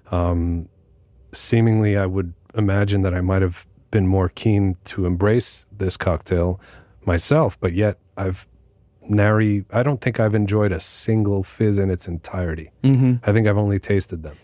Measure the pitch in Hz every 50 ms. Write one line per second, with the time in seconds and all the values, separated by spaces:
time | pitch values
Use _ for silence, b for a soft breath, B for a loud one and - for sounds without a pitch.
0 | b - 92 87 87 87 87 85 82 85 85 85 85 - _ _ _ _ _ _
1 | _ _ _ _ - _ - - - - 120 113 113 113 110 110 107 104 101 101
2 | 98 92 92 98 92 85 85 - _ - - 113 107 98 95 101 101 101 101 98
3 | 95 92 90 90 90 95 95 95 95 90 85 - - _ _ _ _ _ - 107
4 | 95 92 95 95 92 90 - - - 113 104 101 98 95 90 - _ - - 98
5 | 92 90 90 87 101 104 113 123 - - - - - _ - - 95 92 - -
6 | - 95 80 73 - - 92 85 87 90 90 B B B B B B B B B
7 | - 104 87 82 - - 143 156 151 98 - - - 90 85 95 107 104 95 -
8 | _ _ _ - 98 95 95 - - _ _ _ _ _ _ _ _ _ _ _
9 | - - 104 104 101 107 107 110 110 104 104 101 95 - - 117 123 147 143 117
10 | - 127 107 - 110 107 107 107 104 98 104 107 104 101 87 80 - - - -
11 | - - 110 110 104 101 101 98 95 - - - 113 104 101 98 98 95 92 87
12 | - 90 85 82 - - - 92 87 85 80 78 78 - _ _ - 135 135 127
13 | 131 127 123 120 - 107 101 113 107 107 101 104 104 101 101 95 - - 101 98
14 | - - 90 82 78 76 73 -